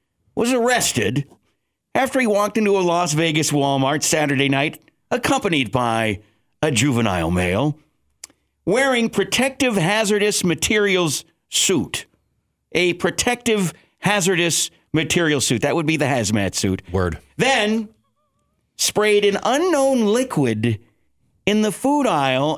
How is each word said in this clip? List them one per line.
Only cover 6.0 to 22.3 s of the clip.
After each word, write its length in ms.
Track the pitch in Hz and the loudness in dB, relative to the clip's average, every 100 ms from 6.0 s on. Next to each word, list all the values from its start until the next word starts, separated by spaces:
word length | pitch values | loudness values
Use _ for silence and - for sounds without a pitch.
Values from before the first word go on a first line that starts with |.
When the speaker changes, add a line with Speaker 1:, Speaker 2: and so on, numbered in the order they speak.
| 110 98 - _ _ _ | -2 -4 -8 _ _ _
Speaker 1:
a 80 | 156 | -2
juvenile 640 | 113 143 120 113 90 82 | 2 2 2 0 0 0
male, 440 | 90 90 98 147 151 _ _ _ _ - _ _ _ | 0 0 0 -2 -4 _ _ _ _ -20 _ _ _
wearing 440 | 160 233 269 247 226 | -2 0 0 0 0
protective 640 | 202 190 - 269 262 254 196 | -2 -2 0 -2 0 0 0
hazardous 680 | 160 214 208 208 208 196 | 0 0 0 2 0 0
materials 800 | 180 156 - 214 202 185 165 127 - _ _ | 0 0 0 2 2 2 0 -4 -10 _ _
suit. 580 | - - 170 92 - - _ _ _ _ _ _ | -2 0 0 -2 -8 -14 _ _ _ _ _ _
A 200 | 165 180 | 0 0
protective 800 | 175 180 175 254 240 240 214 170 - _ _ | 0 -2 -2 -2 -2 0 0 -2 -6 _ _
hazardous 720 | 190 208 175 175 170 - - - _ | -2 0 0 0 0 -2 -4 -10 _
material 480 | 156 156 175 160 143 | -2 0 0 0 0
suit. 220 | - 113 | 0 0
That 120 | 143 | 0
would 120 | 165 156 | 0 0
be 100 | 160 | 0
the 80 | |
hazmat 500 | 135 135 101 107 95 | 0 0 0 0 -2
suit. 280 | - 98 92 - | -2 -2 -2 -4
Speaker 2:
Word. 260 | 92 90 80 - - | -2 -2 -4 -10 -2
Speaker 1:
Then 500 | - 254 208 220 214 _ _ _ _ _ _ _ _ - | 0 2 0 -2 -4 _ _ _ _ _ _ _ _ -6
sprayed 480 | - 202 214 208 | -4 0 2 4
an 140 | 202 196 | 2 0
unknown 640 | - 277 370 294 269 254 208 | 0 0 2 2 2 2 2
liquid 720 | 233 262 156 127 107 117 107 - _ _ _ _ _ - | 0 0 0 0 0 -2 -2 -8 _ _ _ _ _ -2
in 160 | 214 | 0
the 100 | 214 | 0
food 340 | - 269 294 247 | 0 0 0 2
aisle 500 | 156 135 | 0 0